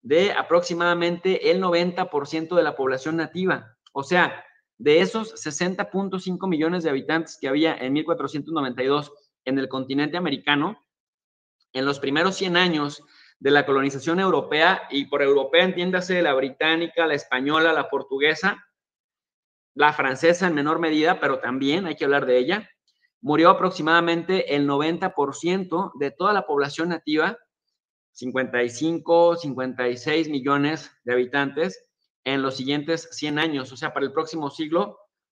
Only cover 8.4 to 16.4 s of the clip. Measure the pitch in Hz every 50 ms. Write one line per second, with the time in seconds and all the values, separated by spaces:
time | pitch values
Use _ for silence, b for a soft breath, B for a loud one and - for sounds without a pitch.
8.4 | - 156 165 151 139 127 123 127 127 135 143 151 143 - b b b b _ _
9.4 | - 131 131 135 135 131 135 131 127 131 135 139 147 147 160 175 185 156 139 120
10.4 | - 147 147 143 151 190 220 _ _ _ _ _ _ _ _ _ _ _ _ _
11.4 | _ _ _ _ _ _ - 131 135 143 139 143 - 135 139 156 175 190 185 -
12.4 | 190 185 175 175 185 180 165 151 147 143 147 - b b b b b b b b
13.4 | - 139 143 147 139 139 139 135 135 139 139 135 - 165 170 180 190 185 160 143
14.4 | - - 151 151 165 180 190 180 - - 135 139 139 135 143 143 143 139 143 139
15.4 | 135 135 160 170 185 185 180 175 175 185 180 180 180 - 185 180 170 151 135 131